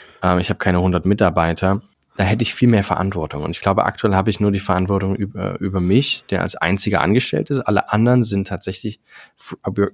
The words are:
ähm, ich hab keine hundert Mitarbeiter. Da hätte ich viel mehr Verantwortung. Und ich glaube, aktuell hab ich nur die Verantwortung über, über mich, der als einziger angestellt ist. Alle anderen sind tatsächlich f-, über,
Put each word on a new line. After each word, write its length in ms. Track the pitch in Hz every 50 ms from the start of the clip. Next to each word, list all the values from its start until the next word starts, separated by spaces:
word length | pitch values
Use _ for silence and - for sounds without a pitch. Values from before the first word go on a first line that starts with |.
| - - - - -
ähm, 160 | 92 90 90
ich 120 | 90 -
hab 80 | 101 -
keine 220 | - 92 90 90
hundert 260 | 90 92 90 87 80
Mitarbeiter. 760 | 92 104 110 110 87 80 90 82 82 85 - - 95 98 101 - _ _ _ _ _ _
Da 60 | - 98
hätte 200 | 92 107 117 120
ich 120 | - -
viel 140 | - 127 120
mehr 160 | 117 104 95
Verantwortung. 580 | - 87 80 92 98 92 87 78 76 - 71 76
Und 80 | 80
ich 100 | 90 -
glaube, 240 | - 98 98 98 -
aktuell 300 | 95 - - - 107 98
hab 140 | 95 95 110
ich 100 | 101 -
nur 140 | 104 104 98
die 80 | 98
Verantwortung 560 | - - 90 92 92 95 101 98 95 95 98
über, 420 | - 101 101 - 90 90 98 90 87
über 220 | 95 98 95 95
mich, 440 | 87 90 98 123 139 - - - - -
der 120 | 98 90 87
als 120 | 87 -
einziger 460 | - - - 98 - - 104 101 80
angestellt 500 | - 85 107 123 - - - - - -
ist. 80 | 143 131
Alle 320 | - - 104 98 - -
anderen 320 | - 107 113 123 123 127 113
sind 240 | 107 101 98 95
tatsächlich 540 | - 98 90 - 101 95 - - 107 104 - _ _ - - - - _
f-, 200 | _ - - - - -
über, 240 | - - 101 101 -